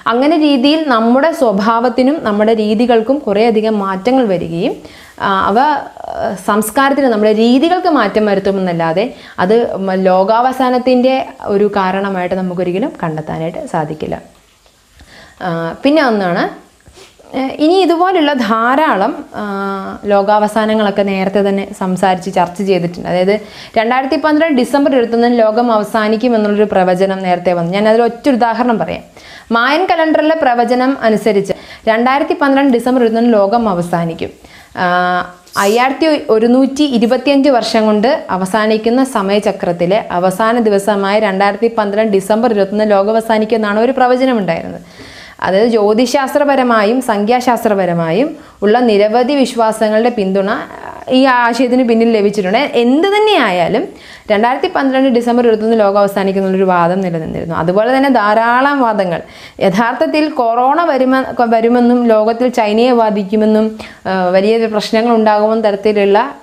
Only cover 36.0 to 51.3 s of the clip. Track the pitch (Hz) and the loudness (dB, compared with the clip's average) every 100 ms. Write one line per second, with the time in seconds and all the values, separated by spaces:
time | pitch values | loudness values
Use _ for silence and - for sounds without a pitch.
36 | 320 294 - 220 240 247 269 269 294 240 | 0 0 0 0 2 2 2 0 0 0
37 | 226 247 254 277 277 240 220 226 220 214 | 0 0 2 2 2 2 0 0 2 2
38 | 233 311 - 185 185 214 214 220 226 247 | 2 0 -4 -6 -2 -2 0 0 0 0
39 | 262 220 196 208 202 190 190 175 175 208 | 0 -2 -2 0 -2 -2 -4 -2 0 0
40 | - 175 185 185 220 240 214 196 202 202 | -2 -2 -2 0 0 0 2 2 0 -2
41 | 196 214 208 190 202 202 233 226 202 202 | 0 0 0 0 0 0 -2 0 -2 0
42 | 220 196 190 214 247 208 196 208 214 196 | 0 0 0 0 0 0 0 0 2 2
43 | 202 220 226 220 220 226 208 208 247 269 | 2 0 0 0 0 -2 0 0 0 2
44 | 247 254 262 233 175 165 - 170 175 - | 0 2 2 0 -2 -4 -8 -14 -18 -20
45 | - - - - - 190 240 220 208 214 | -20 -20 -20 -6 -2 2 2 2 2 2
46 | 247 285 269 285 285 269 247 226 208 254 | 0 0 0 0 0 0 2 2 2 0
47 | 247 202 208 247 254 226 226 196 175 170 | 0 -2 0 0 0 0 0 0 0 -2
48 | 165 180 311 320 - - 202 240 240 202 | 0 0 -2 -6 -18 -6 -2 2 2 2
49 | 214 240 247 285 254 233 220 220 214 214 | 2 2 0 0 0 0 -2 0 0 2
50 | 240 240 190 196 190 269 - - - - | 0 0 -2 0 -2 -4 -8 -14 -16 -14
51 | - 254 269 | -2 2 4